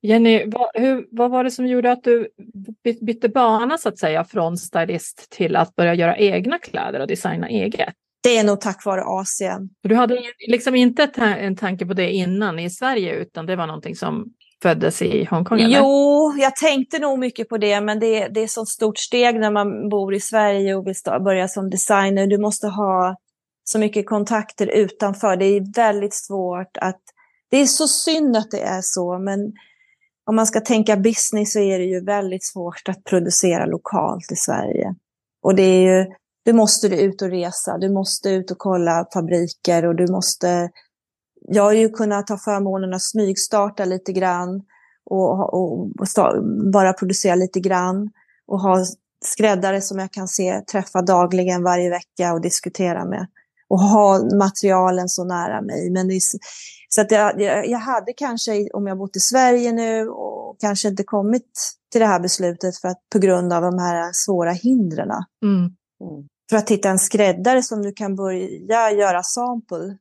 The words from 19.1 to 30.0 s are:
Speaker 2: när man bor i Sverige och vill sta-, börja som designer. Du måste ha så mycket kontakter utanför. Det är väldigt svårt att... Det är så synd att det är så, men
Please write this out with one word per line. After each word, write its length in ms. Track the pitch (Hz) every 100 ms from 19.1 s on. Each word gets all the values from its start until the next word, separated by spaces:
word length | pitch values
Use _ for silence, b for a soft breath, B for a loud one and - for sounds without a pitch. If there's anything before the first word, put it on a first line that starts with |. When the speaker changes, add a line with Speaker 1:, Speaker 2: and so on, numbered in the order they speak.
| 247 240 226
Speaker 2:
när 100 | 214
man 380 | 208 202 110 202
bor 260 | 202 196
i 60 | 196
Sverige 540 | 196 226 208 202 196
och 120 | 196 190
vill 80 |
sta-, 280 | 190 - -
börja 240 | 190 190 185
som 220 | 202 190
designer. 560 | 190 - 202 196 196 196
Du 120 | 202
måste 300 | 208 208 208
ha 480 | 196 202 185 180 185 _ _ _ _
så 140 | - 220
mycket 280 | 214 208 202
kontakter 580 | 214 208 220 214 - 202
utanför. 680 | - 202 - 202 196 220 185
Det 80 |
är 300 | 196 202 196 208
väldigt 380 | 226 208 202
svårt 600 | - - 202 180 180 185 -
att... 200 | 185 190 _ _ _ _ _
Det 60 | 262
är 100 | 277
så 220 | - 311
synd 480 | - - 320 294 226
att 140 | 220
det 100 | 208
är 180 | - 185
så, 360 | 185 - 175 180
men 340 | 190 196 208 214 b b b b